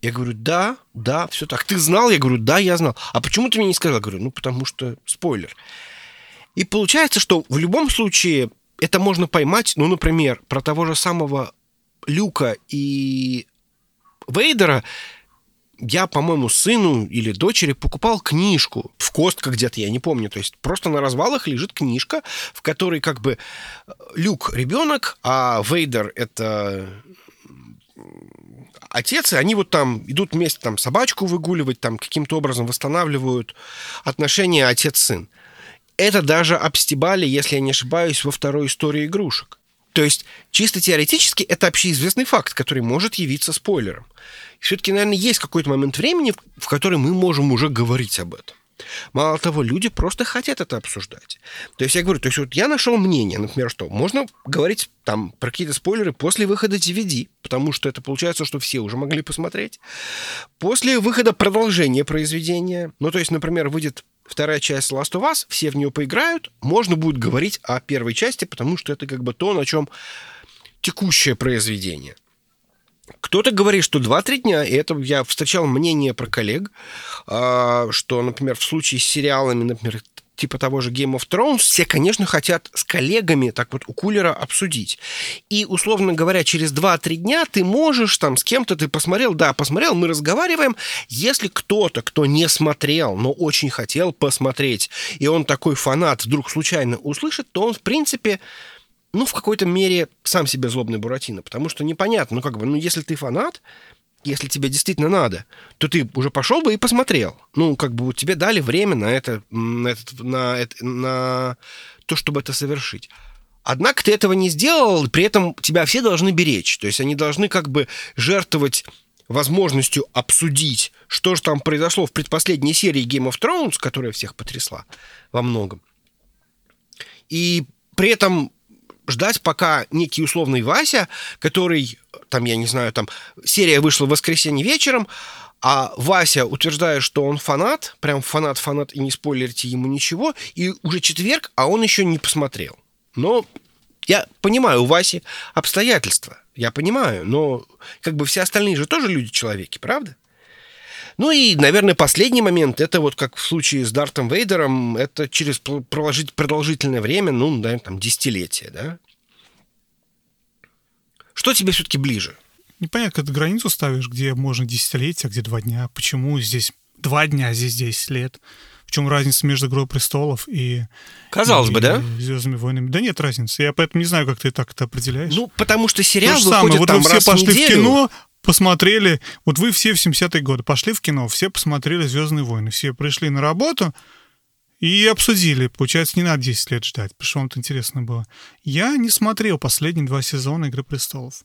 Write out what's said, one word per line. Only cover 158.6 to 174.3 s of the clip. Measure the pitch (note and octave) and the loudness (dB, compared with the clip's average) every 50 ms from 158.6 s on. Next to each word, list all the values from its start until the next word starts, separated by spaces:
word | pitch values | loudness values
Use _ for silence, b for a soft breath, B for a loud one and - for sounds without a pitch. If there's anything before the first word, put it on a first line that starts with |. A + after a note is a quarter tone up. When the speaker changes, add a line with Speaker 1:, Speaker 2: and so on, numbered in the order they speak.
| - - | -8 -10
Speaker 1:
да? | D2 D#2 A2+ D#3 E3+ E3+ _ _ _ _ _ b b b b b b b b _ _ _ _ _ _ _ _ _ _ _ _ _ _ _ _ _ _ _ _ _ _ _ _ _ _ _ _ _ _ _ b b | -14 -12 -10 -10 -12 -14 _ _ _ _ _ b b b b b b b b _ _ _ _ _ _ _ _ _ _ _ _ _ _ _ _ _ _ _ _ _ _ _ _ _ _ _ _ _ _ _ b b
Что | b - - - B3+ | b -2 0 0 2
тебе | - G3 F#3 | 2 2 2
все-таки | F3+ - E3 - - | 2 0 0 -2 -2
ближе? | C#3 C3+ C#3 A#2+ G#2 F2 - - - _ _ _ _ _ _ _ _ | -2 0 0 -2 -2 -4 -8 -10 -18 _ _ _ _ _ _ _ _
Speaker 2:
Непонятно, | F3 D#3+ - A#3 A#3 G3+ | -10 -4 -2 -2 -2 0
как | - - C#3+ | -2 -2 -4
ты | C#3+ | -2
границу | C#3 C#3+ D#3 D#3+ G3 A3+ - G3 | 0 0 0 0 0 0 0 -2
ставишь, | - - - C#3 C3 C3 B2+ A#2+ | -2 0 0 0 0 0 -2 -4
где | B2 B2 C3+ C3+ C3 | -4 -2 -2 -2 0
можно | B2 C3+ C#3 B2+ A#2 B2+ | 0 0 0 0 0 -2
десятилетия, | A2+ A#2+ A#2+ - - - B2+ B2+ D#3 F3 - - B2 | -2 -2 -2 -2 -2 -2 -2 -2 -2 -2 -4 -6 -4
а | |
где | G2+ A#2+ | -4 -4
два | A2 A2 A2+ A#2 | -4 -2 -4 -4
дня. | G#2+ A#2+ A#2 A#2+ B2 A#2+ _ | -2 -2 -2 -2 -4 -6 _
Почему | - - - - C3 B2+ C#3 D3 C3+ | -4 -4 -2 -2 0 0 0 0 0
здесь | A#2 G#2 A#2+ B2 - - - _ _ _ _ - | 0 -2 -2 -2 -2 -2 -4 _ _ _ _ -6
два | - C#3 C3+ D3 D3+ | -4 0 2 2 2
дня, | D3+ D3 C#3 C3 A#2+ | 2 2 0 0 0
а | A2+ | 0
здесь | A2+ B2 B2 A#2 | 0 -2 -2 -2
десять | A#2+ B2+ A#2 A2 - - - | -2 -2 -2 -2 -4 -4 -4
лет? | C#3 B2+ B2 C3 - - B B B B B B B B B | -4 -4 -4 -6 -8 -12 B B B B B B B B B
В | B | B
чем | - D3+ C#3+ C#3 | -2 0 0 2
разница | D3 C#3+ C3+ C#3 C3 - - | 2 2 2 2 2 2 2
между | C#3+ C#3 B2+ C#3 C3 | 2 0 2 0 0
«Игрой | C3 C3+ C#3 | 0 0 -2
престолов» | C3 - C3+ - - - C#3 D3 D3+ C3+ A#2 - - | 0 -2 -2 -2 -2 -2 0 0 0 -2 -4 -6 -6
и, | B3+ D#3 B2+ B2 B2 A#2+ A#2 - B B B B B B B B | -4 -2 -2 -2 -2 -2 -4 -6 B B B B B B B B
Speaker 1:
Казалось | - E3+ A3 A3+ A3 D3+ B2 A2+ | -2 0 4 6 6 6 6 6
Speaker 2:
и, | |
Speaker 1:
бы, | G2+ A2 | 4 4
да? | A2 C3 F3 B3 A#2+ A#2+ A#2 A#2 | 4 4 4 4 0 -2 -6 -6
Speaker 2:
и | |
«Звездными | B2 B2+ C3 B2+ A#2+ C3+ C3 | -4 -4 -4 -4 -2 -4 -4
войнами»? | A#2 A#2 B2+ C3 C3 B2+ B2+ | -2 -2 -2 -2 -2 -2 -2
Да | C3 F3+ | -2 0
нет | A#3 B3 F3+ - | 0 -2 -2 -2
разницы. | D#3 C#3+ A#2+ - A#2+ G#2+ - - | -2 -4 -2 -2 -4 -4 -2 0
Я | D3 D3 | 0 0
поэтому | C#3+ - E3 D#3 - E3+ | 2 0 -2 0 2 0
не | E3+ | 0
знаю, | E3+ F3 E3 D3 | 2 2 0 2
как | C3 | 0